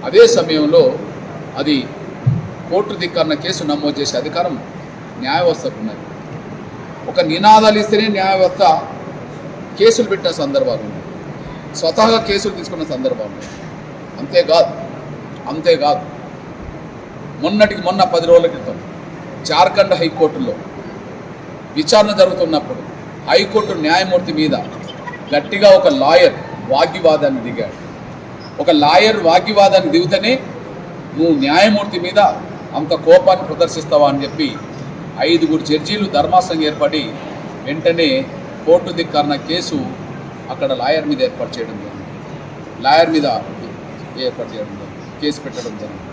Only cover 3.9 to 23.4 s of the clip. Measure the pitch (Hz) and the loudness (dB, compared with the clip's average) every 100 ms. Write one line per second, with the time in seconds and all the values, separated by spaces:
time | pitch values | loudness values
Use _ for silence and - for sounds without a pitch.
3.9 | 135 139 127 - 170 180 123 - - - | -2 -2 -2 -4 -2 -2 -4 -10 -14 -16
4.9 | - - - 127 160 175 156 135 - 110 | -16 -16 -8 -2 2 2 0 -6 -6 -8
5.9 | 104 - - - - - - - - - | -8 -14 -14 -14 -14 -14 -14 -14 -14 -14
6.9 | - - - 160 - 208 220 214 214 208 | -10 -4 -2 0 4 8 8 8 4 2
7.9 | 214 220 196 190 190 185 - 180 156 - | 2 2 0 2 4 2 4 4 4 -2
8.9 | - - - - - - - - - 220 | -12 -12 -12 -12 -14 -14 -14 -14 4 4
9.9 | 220 208 190 175 165 139 139 127 107 104 | 6 0 0 -2 -2 -2 0 0 -2 -6
10.9 | 98 - - - - - - - - 165 | -10 -12 -12 -12 -12 -12 -14 -12 -2 -2
11.9 | 165 220 226 220 196 202 185 160 175 151 | 4 4 4 2 -2 -2 -6 -10 -8 -6
12.9 | 127 131 120 104 82 - - - - - | -2 -2 -2 -6 -10 -14 -14 -14 -14 -14
13.9 | - - - 139 175 151 165 - - - | -14 -14 -10 0 2 4 4 2 -2 -12
14.9 | - - - - - - 156 170 156 147 | -12 -12 -14 -14 -12 -10 -2 2 4 2
15.9 | 147 - - - - - - - - - | 0 -4 -14 -14 -16 -16 -14 -14 -14 -16
16.9 | - - - - - - 208 208 180 175 | -16 -16 -16 -14 -6 -2 4 4 4 -2
17.9 | 196 180 170 165 170 165 - - - - | 2 2 2 6 6 6 -2 -8 -10 -12
18.9 | - - - - - - 156 196 208 190 | -14 -14 -14 -14 -12 -2 4 4 4 2
19.9 | 175 165 160 156 151 120 - - - 110 | 2 0 2 0 0 -6 -6 -10 -14 -14
20.9 | - - - - - - - - 147 156 | -14 -14 -14 -16 -16 -16 -16 -8 -4 4
21.9 | 214 208 196 185 180 165 160 - - - | 4 4 6 4 4 0 0 -2 -10 -10
22.9 | - - - - 165 | -14 -14 -12 2 2